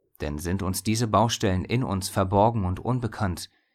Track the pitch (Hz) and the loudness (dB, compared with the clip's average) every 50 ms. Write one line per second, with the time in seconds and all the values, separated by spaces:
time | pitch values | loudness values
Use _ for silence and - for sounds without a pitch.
0 | _ _ _ - 82 73 73 76 78 87 90 92 - 92 90 - - 107 110 110 | _ _ _ -8 -6 -6 -6 -4 -4 -2 -2 -2 -2 -2 -4 -2 -2 0 0 0
1 | 123 110 104 98 110 117 - - - 101 92 92 - - 110 123 131 71 98 95 | 0 2 4 4 4 2 2 0 0 0 0 0 0 0 -2 -2 0 -2 -2 -4
2 | 92 - - 107 98 92 104 98 104 117 117 113 92 90 90 - - 110 127 127 | -4 -2 -2 0 0 2 4 6 6 6 4 2 0 -2 -2 -2 -2 -2 -2 -2
3 | 117 107 - - 110 92 85 - - - _ _ _ _ | -4 -6 -4 -4 -4 -4 -4 -4 -8 -14 _ _ _ _